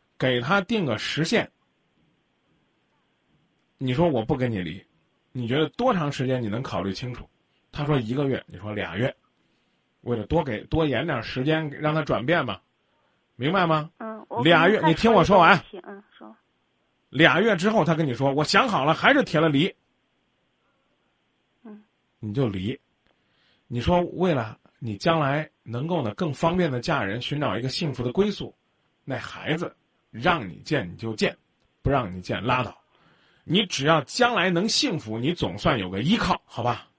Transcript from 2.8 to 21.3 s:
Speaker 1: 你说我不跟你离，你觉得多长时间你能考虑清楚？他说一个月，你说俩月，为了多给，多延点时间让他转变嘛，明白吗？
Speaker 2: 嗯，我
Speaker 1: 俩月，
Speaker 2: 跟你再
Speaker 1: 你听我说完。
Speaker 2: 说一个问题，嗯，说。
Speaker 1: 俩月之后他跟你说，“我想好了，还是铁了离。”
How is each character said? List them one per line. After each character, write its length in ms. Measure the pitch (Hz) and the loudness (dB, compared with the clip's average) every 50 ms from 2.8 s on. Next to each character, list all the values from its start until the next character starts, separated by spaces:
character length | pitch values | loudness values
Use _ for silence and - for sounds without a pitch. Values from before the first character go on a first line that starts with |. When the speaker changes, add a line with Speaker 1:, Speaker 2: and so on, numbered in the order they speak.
| _ _ _ _ _ _ _ _ _ _ _ _ _ _ _ _ _ _ _ - | _ _ _ _ _ _ _ _ _ _ _ _ _ _ _ _ _ _ _ -6
Speaker 1:
你 160 | 135 127 123 | -4 -2 2
说 140 | 147 175 170 | 2 2 2
我 160 | 139 113 110 | 2 0 0
不 120 | - 151 | -2 -2
跟 140 | 123 127 120 | -2 -2 -2
你 80 | 113 95 | -2 -4
离， 260 | 87 78 87 95 - _ _ _ _ _ _ _ _ _ | -4 -6 -8 -12 -16 _ _ _ _ _ _ _ _ _
你 160 | - 127 120 | -10 -8 -4
觉 100 | 110 127 | -2 0
得 120 | 151 160 151 | 0 0 0
多 260 | - - 240 262 214 | -2 0 0 2 2
长 160 | 180 151 143 | 2 0 -2
时 160 | - - 131 | -2 -2 -2
间 160 | 131 131 127 | -2 -2 -2
你 60 | 117 104 | -2 -4
能 120 | 101 123 | -4 -4
考 220 | 135 - 113 92 | -6 -6 -6 -4
虑 100 | 92 98 | -4 -4
清 220 | 95 - 127 123 120 | -6 -6 -8 -10 -10
楚？ 100 | - - - _ _ _ _ _ _ _ _ | -12 -14 -18 _ _ _ _ _ _ _ _
他 140 | - 151 147 | -10 -6 -2
说 160 | 143 151 135 | 0 0 0
一 140 | 113 107 127 | -2 -2 -2
个 100 | 143 143 | -2 0
月， 180 | 135 120 - - | 0 -2 -4 -6
你 120 | - 92 87 | -10 -16 -12
说 140 | 98 104 | -10 -8
俩 240 | 107 104 90 87 85 | -6 -6 -6 -6 -4
月， 180 | 101 123 139 - _ _ _ _ _ _ _ _ _ _ _ _ _ _ _ _ _ | -2 -2 -2 -4 _ _ _ _ _ _ _ _ _ _ _ _ _ _ _ _ _
为 160 | - 120 120 | -6 -4 -4
了 80 | 110 104 | -4 -2
多 180 | - 151 165 | 0 0 0
给， 220 | 156 135 107 104 - | 0 -2 -4 -6 -6
多 220 | - - 160 160 | -4 0 0 0
延 180 | 147 123 110 151 | 2 0 0 -2
点 180 | 170 143 117 | -2 -4 -4
时 220 | 110 - - 127 135 | -6 -6 -6 -2 0
间 240 | 156 156 160 160 143 | 0 0 0 -2 -4
让 240 | - - 151 151 156 | -6 -4 -2 0 0
他 60 | 160 | 0
转 220 | 143 165 131 101 120 | 0 0 -2 -2 0
变 200 | 139 175 170 131 | 0 0 0 0
嘛， 140 | 117 92 - _ _ _ _ _ _ _ _ _ _ _ _ _ _ _ | -2 -6 -10 _ _ _ _ _ _ _ _ _ _ _ _ _ _ _
明 180 | - 123 151 | -4 -2 0
白 140 | 190 196 175 | 2 2 2
吗？ 240 | 165 156 151 151 160 - - | 2 2 0 0 -4 -10 -12
Speaker 2:
嗯， 260 | - - - - - - | -12 -12 -12 -12 -12 -6
我 140 | - 214 | -4 0
Speaker 1:
俩 240 | 131 165 170 156 165 190 | 4 6 6 6 6 6
月， 120 | 214 185 | 4 4
Speaker 2:
跟 20 | |
你 0 | |
再 60 | - 160 | 4 2
Speaker 1:
你 60 | 156 | 2
听 180 | - - 233 | 4 4 6
我 100 | 220 190 | 6 6
说 160 | 156 160 208 190 | 6 6 6 8
完。 160 | 165 175 196 | 8 8 6
Speaker 2:
说 80 | 139 - - | 6 2 -4
一 80 | - 185 | -14 -18
个 80 | - 202 | -16 -16
问 100 | 202 202 | -18 -18
题， 20 | |
嗯， 40 | - _ _ | -20 _ _
说。 200 | - - 214 226 _ _ _ _ _ _ _ _ _ _ _ _ _ _ _ | -20 -20 -20 -20 _ _ _ _ _ _ _ _ _ _ _ _ _ _ _
Speaker 1:
俩 300 | - 135 170 143 131 170 | 2 6 6 6 6 4
月 140 | 214 226 202 | 4 2 2
之 120 | 156 175 220 | 2 2 2
后 160 | 220 214 156 | 2 4 4
他 100 | 170 160 | 2 2
跟 120 | 156 165 | 2 0
你 80 | 139 117 | 0 0
说 180 | 117 135 139 135 | 0 0 0 2
，“我 80 | 147 | 0
想 240 | 147 - - 202 262 | 0 2 4 4 4
好 180 | 240 196 147 131 | 4 2 2 2
了， 100 | 151 156 | 2 2
还 180 | - 175 226 | 4 4 4
是 100 | 277 285 | 4 4
铁 160 | 202 - - 151 | 2 2 2 2
了 100 | 165 160 | 2 4
离。” 260 | 143 135 175 196 - _ _ _ _ _ _ _ _ _ _ _ _ _ _ _ _ _ _ _ _ _ _ _ _ _ _ _ _ _ _ _ | 4 4 2 2 0 _ _ _ _ _ _ _ _ _ _ _ _ _ _ _ _ _ _ _ _ _ _ _ _ _ _ _ _ _ _ _